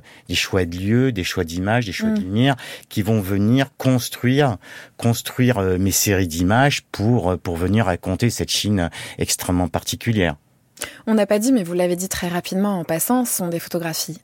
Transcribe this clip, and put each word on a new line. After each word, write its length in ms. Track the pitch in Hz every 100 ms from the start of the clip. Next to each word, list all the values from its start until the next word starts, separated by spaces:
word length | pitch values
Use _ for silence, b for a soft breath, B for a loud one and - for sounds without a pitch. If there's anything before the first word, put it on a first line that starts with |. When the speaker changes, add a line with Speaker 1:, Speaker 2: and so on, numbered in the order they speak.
| B B -
Speaker 1:
des 60 | 90
choix 280 | - 98
de 140 | 90 87
lieux, 340 | 98 117 131
des 140 | 107 85
choix 180 | -
d'images, 420 | 82 85 95 117 120
des 60 |
choix 200 | - 110
de 100 | 110
Speaker 2:
Mm. 20 |
Speaker 1:
lumière 320 | 92 104 131 131 B B -
qui 140 | -
vont 180 | 101 110
venir 560 | 92 98 101 127 139 -
construire, 800 | 131 127 123 - 123 135 143 95 B B B -
construire, 600 | 113 117 - - 123 107
euh, 200 | 95 92
mes 140 | 95
séries 380 | 90 - 95 92
d'images 540 | 80 90 113 139 139 -
pour, 380 | - 104 120 87
euh, 40 | 90
pour 220 | - 85
venir 300 | 90 104 101
raconter 420 | 87 - 92 120
cette 220 | - 82
Chine 380 | - 101 104 85 B B B
extrêmement 500 | - - - 90 87
particulière. 680 | 82 - - - 107 87 71 _ _ _ - B B -
Speaker 2:
On 80 | 220
n'a 100 | 202
pas 140 | 208
dit, 120 | 226
mais 120 | 262
vous 100 | 170
l'avez 220 | 175 180 175
dit 120 | 190
très 200 | - 175
rapidement 500 | 175 - 190 202 190
en 60 |
passant, 420 | 160 165 - 254 240
ce 120 | -
sont 100 | 180
des 100 | 170
photographies 600 | - 175 165 160 - 160